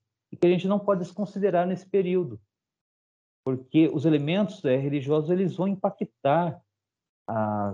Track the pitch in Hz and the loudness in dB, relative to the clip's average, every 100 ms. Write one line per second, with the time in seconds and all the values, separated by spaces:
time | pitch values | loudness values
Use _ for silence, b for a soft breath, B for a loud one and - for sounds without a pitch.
0 | _ _ _ - 175 180 190 202 202 190 | _ _ _ 0 2 4 2 0 0 -2
1 | 175 - 202 196 196 175 180 180 - 196 | -2 -6 -6 -2 0 2 0 -2 -2 0
2 | 180 180 160 107 _ _ _ _ _ _ | 0 0 -2 -8 _ _ _ _ _ _
3 | _ _ _ _ - 131 131 156 156 151 | _ _ _ _ -6 -6 0 2 2 2
4 | 151 151 143 185 208 - 143 127 139 143 | 2 2 0 0 -2 -2 0 0 0 -2
5 | 131 151 151 180 190 131 190 196 196 - | 0 0 0 0 0 -2 -4 -2 -4 -4
6 | - _ 139 156 175 - _ _ _ _ | -10 _ 0 2 0 -4 _ _ _ _
7 | _ _ - 113 107 104 101 | _ _ -8 -4 -2 -2 -4